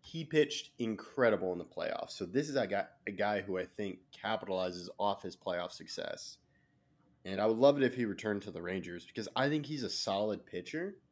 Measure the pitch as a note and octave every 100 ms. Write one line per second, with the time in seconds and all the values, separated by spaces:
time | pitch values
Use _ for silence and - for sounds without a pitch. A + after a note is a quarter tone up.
0 | - E3 D3+ D#3 D3 - - - A2+ G#2
1 | - - A#2 G2+ F#2 F2 D#2+ - - -
2 | - - F2 A#2+ D#3 C#3 G2+ G2+ - -
3 | - G2 G2+ G#2 F#2+ F#2 F2 - G2+ -
4 | _ - G#2 A2 G2 F#2 F#2 F2+ F2 -
5 | G2+ G2 F#2+ - - F2 F2 - - -
6 | - - - - _ _ _ _ _ _
7 | _ _ F#2 G2 A2 A2+ C#3 C#3+ B2+ B2
8 | A2+ F#2+ A2 G2+ G2+ F2 F2 F#2+ F2 F2
9 | - - G#2 - C#3+ D3+ C#3+ D3+ G#2+ -
10 | - G2 G#2+ G2 - F2+ F2 D#3 F#3 G3
11 | _